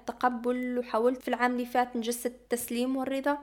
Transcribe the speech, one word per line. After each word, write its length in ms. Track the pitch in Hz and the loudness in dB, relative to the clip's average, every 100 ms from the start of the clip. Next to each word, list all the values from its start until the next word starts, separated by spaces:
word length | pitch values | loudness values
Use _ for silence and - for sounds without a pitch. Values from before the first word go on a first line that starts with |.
| - | -8
تقبل، 720 | 233 254 240 247 247 254 247 | 0 0 2 0 0 0 -2
وحاولت 440 | 240 220 240 254 | 0 2 2 2
في 60 | - | -2
العام 240 | 233 247 | 2 2
اللي 140 | 247 240 | 2 0
فات 300 | 247 247 240 | 0 0 0
نجسد 340 | 226 240 247 | -2 -2 -4
التسليم 680 | 247 - 240 - 240 254 262 | -6 -4 -4 -2 -2 0 0
والرضا، 420 | 262 269 277 285 | -2 0 0 -2